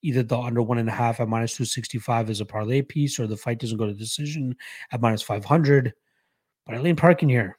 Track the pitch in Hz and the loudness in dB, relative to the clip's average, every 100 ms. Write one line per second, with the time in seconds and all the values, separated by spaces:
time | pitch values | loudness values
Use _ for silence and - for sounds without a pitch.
0 | 165 127 113 120 120 117 113 120 113 101 | 0 0 0 -2 0 0 0 0 0 0
1 | 117 117 113 113 113 - 120 - 113 123 | -2 0 -2 0 -2 -4 -6 -4 -6 -6
2 | - 117 110 104 104 107 107 131 139 160 | -2 -2 0 -4 -4 -6 0 0 0 0
3 | 143 - 113 107 - 117 117 110 110 101 | -2 0 -4 -4 -4 -4 -4 -2 -4 -4
4 | 110 - 147 151 131 127 - - - 123 | -8 -6 -6 -4 -6 -6 -12 -18 -10 0
5 | 117 107 - 104 101 151 147 143 123 - | 0 0 -2 -6 2 4 6 6 4 -6
6 | _ _ _ _ _ _ - 113 156 160 | _ _ _ _ _ _ -10 -4 0 6
7 | 165 170 151 123 101 | 6 6 4 2 0